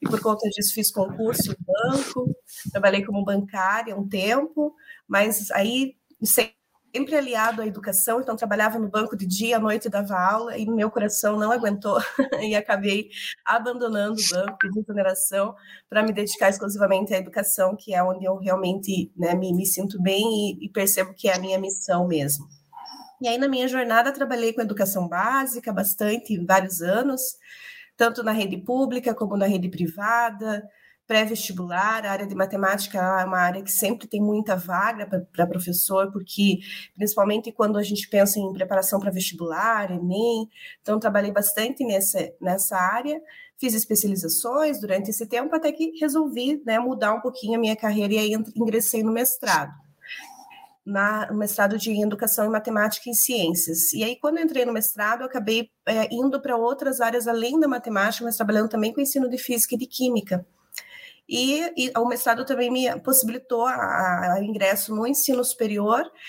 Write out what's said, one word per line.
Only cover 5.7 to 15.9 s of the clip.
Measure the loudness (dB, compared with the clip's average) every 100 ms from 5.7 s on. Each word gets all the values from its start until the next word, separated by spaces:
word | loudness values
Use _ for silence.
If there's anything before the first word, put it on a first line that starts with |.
| 0 -2 -4 _ -4
sempre | 2 4 2 _ _ _ _ -6 0
aliado | 0 0 0 0 0
à | -4
educação, | -6 -2 0 2 0
então | 0 -4
trabalhava | -2 2 2 2
no | -2
banco | 0 -2
de | -2 -2
dia, | 0 2 2
à |
noite | 2 0 0
dava | -2 0 2
aula, | 2 2 -2 -4
e |
meu | -2 0 0
coração | 0 0 0 0 2
não | 2
aguentou, | 2 0 -2 0 0 0 0
<laughs> | 0 0
e | 0
acabei | 0 2 0 2 -2 -4 -10 -10 -6
abandonando | 0 0 0 -2 -2 0 0 0
o | 0
banco, | 0 -2 -2
pedi | -2 -2
exoneração, | -4 0 0 2 0 0 -2 -4 -20 -20 -2